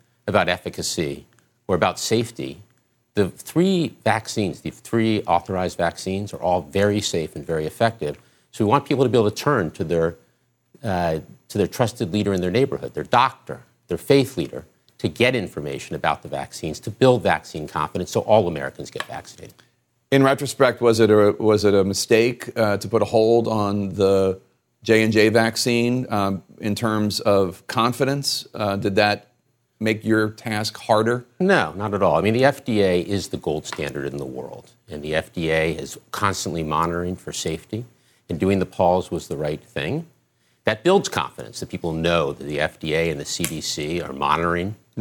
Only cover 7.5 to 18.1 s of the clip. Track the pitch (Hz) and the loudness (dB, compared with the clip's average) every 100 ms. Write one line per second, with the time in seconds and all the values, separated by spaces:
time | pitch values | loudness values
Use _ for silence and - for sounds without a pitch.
7.5 | 80 78 - 113 - 73 71 _ _ _ | -4 -4 -2 -2 -2 -8 -8 _ _ _
8.5 | - 104 139 - 131 127 117 104 - 147 | -2 0 2 0 0 2 4 2 0 0
9.5 | 131 78 - 82 85 82 85 _ _ _ | 0 -2 -4 -2 0 0 -2 _ _ _
10.5 | _ _ _ 113 90 85 80 - - - | _ _ _ -6 -2 -2 -4 -8 -20 -6
11.5 | 104 87 - 117 - 95 104 101 95 90 | -2 0 0 -2 -2 -4 -2 0 0 0
12.5 | 110 135 67 71 78 71 120 127 - - | 0 0 -2 -8 -8 0 2 2 -2 -14
13.5 | 67 - _ - - - 139 123 - - | -16 -16 _ -8 -4 4 4 4 -2 -6
14.5 | - - _ _ _ 85 - 123 127 85 | -8 -16 _ _ _ -6 0 0 0 -4
15.5 | 78 73 69 - 78 80 73 - 69 69 | -8 -8 -8 -8 -4 -2 -2 -6 -10 -10
16.5 | - 80 76 - - 131 123 92 78 - | -10 -10 -8 -10 2 4 4 2 0 -4
17.5 | 82 76 85 76 90 87 | -12 -8 -6 -4 -4 -4